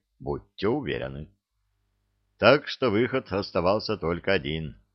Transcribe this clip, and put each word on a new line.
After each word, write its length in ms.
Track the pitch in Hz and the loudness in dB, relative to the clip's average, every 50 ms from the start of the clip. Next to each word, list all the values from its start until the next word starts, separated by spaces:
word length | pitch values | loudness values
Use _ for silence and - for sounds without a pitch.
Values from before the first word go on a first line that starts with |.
| _ _ _ - | _ _ _ -10
будьте 480 | 127 - - - - _ _ - 92 | -8 -6 -6 -6 -8 _ _ -4 -2
уверены. 600 | 104 123 151 127 73 69 60 62 65 67 73 76 - _ _ _ _ _ _ _ _ _ _ _ _ _ _ _ _ _ _ _ _ _ | -2 -2 -2 -2 -4 -4 -4 -6 -6 -8 -10 -12 -14 _ _ _ _ _ _ _ _ _ _ _ _ _ _ _ _ _ _ _ _ _
Так 300 | - 95 113 135 151 - | 4 6 6 6 6 4
что 220 | - - - 135 123 | -4 -6 -2 0 2
выход 420 | 98 107 127 120 127 131 117 - | 2 2 2 0 0 -4 -4 -2
оставался 640 | 92 101 98 - - 95 85 90 101 110 - - 107 | -4 -4 -4 -2 -2 0 2 2 2 2 0 -4 -6
только 360 | 90 - 80 87 85 - 95 98 | -2 -2 -2 -2 -2 0 0 0
один. 480 | 92 67 71 78 80 80 71 - - _ _ _ | 0 0 -2 -4 -4 -6 -8 -10 -14 _ _ _